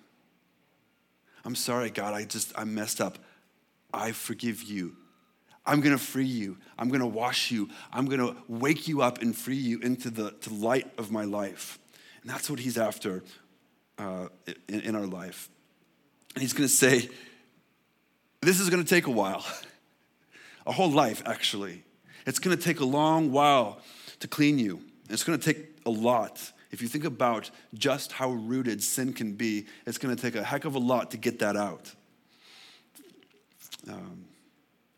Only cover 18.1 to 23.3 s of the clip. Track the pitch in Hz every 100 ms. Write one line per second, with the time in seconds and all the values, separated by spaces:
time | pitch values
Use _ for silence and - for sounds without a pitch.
18.1 | _ _ _ 156 185 180 180 160 180 147
19.1 | 113 95 95 - - - - _ _ _
20.1 | _ _ - - - - 120 185 143 127
21.1 | 107 117 110 - 104 98 90 - _ -
22.1 | - - 127 - 170 170 151 131 143 156
23.1 | 160 151